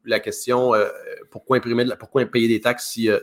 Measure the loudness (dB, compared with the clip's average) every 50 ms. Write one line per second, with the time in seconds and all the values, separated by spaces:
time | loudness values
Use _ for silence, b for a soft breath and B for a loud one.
0 | _ -2 -2 -2 -2 -4 -8 -6 -2 0 0 2 2 2 2 2 2 0 -4 -10
1 | -14 -16 -16 -16 -18 _ -20 -18 -2 0 0 0 2 0 0 0 0 0 -4 -8
2 | -12 -2 0 0 0 2 2 2 4 4 2 2 2 -2 -2 -2 -6 -10 -6 -2
3 | 2 2 2 2